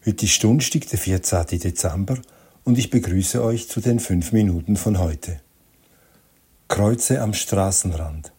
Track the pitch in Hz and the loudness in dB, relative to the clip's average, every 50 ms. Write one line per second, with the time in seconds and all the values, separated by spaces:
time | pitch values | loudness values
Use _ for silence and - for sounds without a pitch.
0 | _ 110 104 - - 98 - - - 107 117 156 139 - - 156 - - - 98 | _ -2 -2 0 0 0 0 2 4 4 4 4 2 0 -2 -4 -4 -2 -6 -4
1 | - 95 92 90 - - - 90 85 - - 87 - 92 85 - - 87 78 92 | -2 0 -2 -2 0 0 0 0 0 0 -4 -4 -2 -4 -4 -2 -4 -2 -2 -2
2 | 98 - 131 127 - - - _ _ _ _ _ _ 127 123 123 113 95 - 120 | -2 -2 -4 -6 -6 -16 -20 _ _ _ _ _ _ 2 2 2 2 2 0 0
3 | 87 90 87 95 95 - - 123 117 113 113 117 - - - 113 104 123 120 117 | 0 2 0 0 0 0 0 0 0 0 0 -2 -4 -6 -8 -2 0 0 0 0
4 | - - 95 87 82 - - 110 107 101 87 85 78 101 104 98 - 110 107 98 | 0 0 0 0 0 2 2 4 4 4 2 0 0 0 0 0 2 0 2 2
5 | 92 82 80 76 - - 87 73 _ _ _ _ _ _ _ _ _ _ _ _ | 2 0 -2 -4 -8 -10 -10 -12 _ _ _ _ _ _ _ _ _ _ _ _
6 | _ _ _ _ _ _ _ _ _ _ _ _ _ _ - 101 101 104 117 117 | _ _ _ _ _ _ _ _ _ _ _ _ _ _ 0 2 4 2 2 2
7 | - - 131 139 - 107 104 - - - - 98 95 98 95 - - 95 85 78 | 0 0 0 0 0 -2 -2 -4 -2 -2 0 2 2 2 2 0 0 0 -4 -4
8 | 80 78 76 78 78 - _ | -6 -8 -8 -10 -12 -14 _